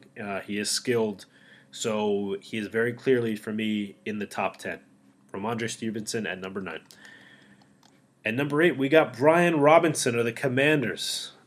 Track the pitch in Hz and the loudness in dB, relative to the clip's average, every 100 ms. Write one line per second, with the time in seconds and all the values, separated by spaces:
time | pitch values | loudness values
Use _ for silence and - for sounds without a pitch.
0 | - - 104 98 - 104 104 - - 120 | -16 -14 -8 -8 -6 -6 -4 -4 0 0
1 | 110 98 - _ - - _ - 117 107 | 0 -4 -14 _ -20 -20 _ -8 -4 -2
2 | 107 101 98 98 - 113 101 113 117 120 | 0 0 -2 -8 -8 -8 -4 -2 -2 -2
3 | - 127 117 107 - 107 110 107 101 - | 2 2 2 -4 -6 -4 -2 -2 -4 -8
4 | - 107 101 - 95 - - 82 - _ | -8 -8 -6 -4 -4 -4 -10 -10 -14 _
5 | _ _ _ 104 104 117 113 - 113 110 | _ _ _ -8 -6 -4 -6 -6 -6 -6
6 | 107 117 101 92 95 98 92 80 - - | -6 -6 -6 -8 -8 -8 -8 -10 -14 -20
7 | - - - - - - _ _ _ _ | -20 -20 -20 -20 -20 -20 _ _ _ _
8 | _ _ 107 120 143 143 175 131 139 156 | _ _ -6 -2 -2 2 2 2 4 4
9 | - 113 143 165 175 160 143 165 170 147 | 4 2 4 6 6 4 8 8 6 2
10 | 131 117 117 113 139 127 143 151 113 85 | 0 0 0 -2 -2 2 4 2 0 -4
11 | - - - - | -6 -6 -10 -16